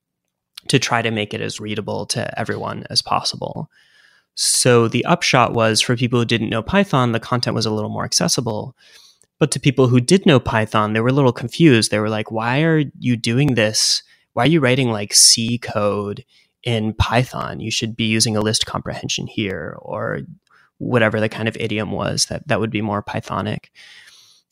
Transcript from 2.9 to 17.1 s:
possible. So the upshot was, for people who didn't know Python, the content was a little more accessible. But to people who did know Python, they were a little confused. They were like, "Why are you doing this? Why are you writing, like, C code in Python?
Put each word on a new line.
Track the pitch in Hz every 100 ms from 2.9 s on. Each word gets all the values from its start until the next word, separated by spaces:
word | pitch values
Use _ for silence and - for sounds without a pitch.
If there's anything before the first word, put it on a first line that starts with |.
| 123
possible. | - - - - - - - _ _ _ _ _ _
So | - - - 131 120 113
the | 120 -
upshot | 175 - 135 120
was, | 120 113 110
for | - 120
people | 123 123
who | 113
didn't | 117 110
know | 110
Python, | - 196 196 139 123
the | 117
content | - 123 120
was | 113 110
a |
little | 107 107
more | 107 -
accessible. | - 170 - 120 107 110 - _ - _ _ _ _
But | 156
to | 139
people | 147 131 127
who | 123
did | 123 190 -
know | 131
Python, | - 113 110 113 107
they | 110
were | 117
a |
little | 135 131
confused. | 120 120 - 165 113 107
They | 107
were | 107
like, | 110 104
"Why | 110 117 131
are | 165 156 139 -
you | 123 120
doing | 120 120 143 120
this? | 107 110 - - - _ _
Why | 123
are | 143
you | 165
writing, | 127 127 127
like, | 107 104
C | - - - 113 120
code | - 110 104 101 101 104 - _ _ _
in | 120 113 107
Python? | 107 -